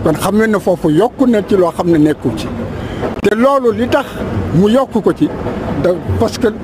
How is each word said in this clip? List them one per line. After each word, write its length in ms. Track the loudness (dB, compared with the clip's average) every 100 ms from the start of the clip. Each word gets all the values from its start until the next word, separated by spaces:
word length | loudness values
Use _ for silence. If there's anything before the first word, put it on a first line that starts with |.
Kon 100 | 0
xam 220 | -2 0 2
ngeen 140 | 2
ne 80 | 2
foofu 300 | 0 0 2
yokku 340 | 2 2 2 2
na 120 | 2 2
ci 80 | 2
loo 140 | 2
xam 180 | 0 0
ne 60 | 4
nekkul 340 | 4 2 -2 -4
ci. 100 | -6 -8 -8 -8 -8 -6 -6 -2
Te 140 | -2 2
loolu 360 | 2 2 0
li 140 | 0 0
tax 180 | 0 -2 -8 -6 -4 0 2
mu 140 | 4
yokk 320 | 4 2 0
ko 80 | 0
ci, 140 | 0 -2 -2 -6 -6 -6 -2
da, 60 | 0 -2 -2 -2
parce 180 | -2 0
que 100 | -2 -2